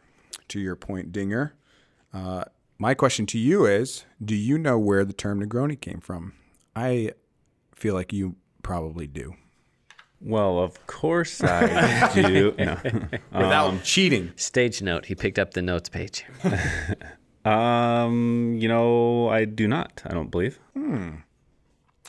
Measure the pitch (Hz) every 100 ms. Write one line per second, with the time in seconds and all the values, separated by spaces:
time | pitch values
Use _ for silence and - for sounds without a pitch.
0 | _ _ _ - - 101 95 90 - 95
1 | 87 98 98 113 147 _ _ _ _ _
2 | _ 95 92 92 - _ _ - 110 135
3 | 131 - 104 113 120 196 113 101 131 -
4 | - - 107 107 113 156 151 120 104 98
5 | 98 95 104 101 104 120 143 139 - 90
6 | - 87 90 - _ _ _ 113 127 123
7 | 107 - _ _ _ _ _ - 110 95
8 | 90 101 95 87 _ _ - 87 80 85
9 | 73 73 64 92 _ _ _ _ _ -
10 | - _ - 110 98 87 90 - - -
11 | 160 170 165 - 180 87 220 180 135 117
12 | - 196 196 95 101 - 95 82 131 113
13 | 85 - - 95 95 151 95 95 - 190
14 | 185 113 85 - - 127 123 - 95 82
15 | - 95 101 104 95 90 90 87 - 87
16 | 92 - - - 190 85 80 - - -
17 | - - _ _ 110 110 120 120 120 120
18 | 117 120 117 120 117 117 113 117 120 120
19 | 117 120 117 110 110 110 107 151 - -
20 | - 85 - 87 110 - _ 269 294 135
21 | 85 78 - _ _ _ _ _ _ _